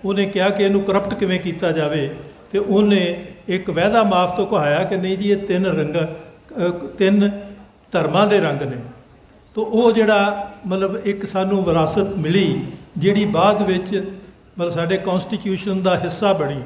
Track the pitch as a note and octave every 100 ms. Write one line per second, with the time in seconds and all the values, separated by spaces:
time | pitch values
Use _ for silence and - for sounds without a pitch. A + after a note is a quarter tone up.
0 | G3 G3 G3 G3 F#3+ G3 G3 G3 G3 G3
1 | G3 - F#3+ F3+ F3 D#3+ F3+ D#3+ D3+ D3+
2 | C3+ - - - - G3 G3 G3 G#3 G3
3 | F3 E3+ - - - F#3 F#3 D#3+ F#3+ A3+
4 | G#3+ F3+ F3+ - G3 G#3 D3 D3 F#3 G3
5 | F#3 F#3+ G3+ G3 G3+ F#3 F#3+ F3 D3+ E3+
6 | D#3 - - - - C#4+ F3+ F3 C#3+ -
7 | F#3+ G3+ G3+ G3+ - - - _ _ -
8 | D3+ E3+ G#3 G3+ D#3+ C#3 C3+ A#2+ A#2+ -
9 | - - _ - _ - G#3+ A3+ A#3+ A3
10 | G#3+ G#3 G3+ - - - F#3+ F#3+ F#3+ G3
11 | G3+ G3+ - F#3+ F#3+ G3 F3 E3 D#3+ -
12 | G3 - D3+ F#3 E3+ - - - - -
13 | F3 G#3 G#3 D#3+ F#3+ G#3 F#3 F3 - G3
14 | - - - - - - E3+ E3 E3+ F#3+
15 | F#3+ F3+ - G#3 G3+ F#3+ G#3 F#3+ F#3 F3+
16 | F3 - G3+ F#3+ D3 C#3+